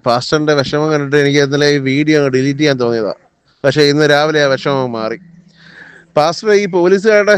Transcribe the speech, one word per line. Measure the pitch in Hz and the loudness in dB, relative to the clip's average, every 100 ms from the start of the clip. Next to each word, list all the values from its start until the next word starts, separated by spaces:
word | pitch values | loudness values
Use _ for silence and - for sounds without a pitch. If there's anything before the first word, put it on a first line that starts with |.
| 127 | -2
പാസ്റ്ററിന്റെ | 120 - 156 151 | -2 -2 -2 0
വിഷമം | 147 127 147 156 | -2 -2 -4 -2
കണ്ടിട്ട് | 151 143 143 | -2 0 0
എനിക്ക് | 143 143 | 2 0
ഇന്നലെ | 139 139 147 | 0 0 0
ഈ | 147 | 0
വീഡിയോ | 131 135 151 151 | -2 -2 0 0
അങ്ങ് | 143 | 0
ഡിലീറ്റ് | 131 135 139 | 0 -2 0
ചെയ്യാൻ | 151 131 | 0 0
തോന്നിയതാ. | 120 117 101 - _ _ _ _ 139 | -2 -4 -6 -8 _ _ _ _ -2
പക്ഷേ | 139 143 | 2 2
ഇന്ന് | 143 151 | 2 2
രാവിലെ | 147 156 156 143 | 2 0 0 0
ആ | |
വിഷമം | 131 147 139 127 117 | -2 -2 -4 -4 -6
മാറി. | 110 113 - - _ _ - - - - _ - | -8 -8 -16 -20 _ _ -20 -20 -20 -20 _ -2
പാസ്റ്റർ | 151 170 220 202 | 0 -2 0 2
ഈ | 202 180 | 2 0
പോലീസുകാരുടെ | 175 196 214 208 202 | 2 2 2 2 4